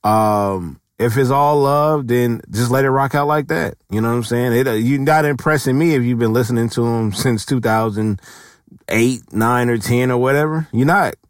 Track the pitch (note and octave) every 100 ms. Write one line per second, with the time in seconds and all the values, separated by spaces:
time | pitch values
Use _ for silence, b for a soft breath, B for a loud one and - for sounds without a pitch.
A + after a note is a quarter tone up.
0 | G#2 A2 G#2+ G#2 G2+ F#2+ E2+ C2+ _ _
1 | A#2 A2+ B2+ C#3 D3 D3 C#3 C#3+ D3+ D3+
2 | B2 A#2+ A#2+ A#2 - G#2 A#2+ C3 C3+ C3
3 | C3+ D3 C#3+ D3+ C3+ D#3 - - _ G#2
4 | A2+ A#2+ A2 A#2+ B2 A#2 C3 A2 A#2 C#3
5 | C#3 D#3 D3 C3 D#3+ D#3 - C3 E3 C#3+
6 | A#2+ A#2+ A2+ A2+ A2+ A#2+ A#2 - A#2+ A#2
7 | A2 F#2+ C3 A2+ - C3 A2 A2 A2+ G2+
8 | A2 G2+ B B B B B - - A2
9 | A#2+ B2 - G2+ A2+ B2 A#2+ A#2 G#2 A#2+
10 | B2+ B2 C3 C#3 D#3 D#3+ D#3+ A2+ C3+ G3
11 | C3+ -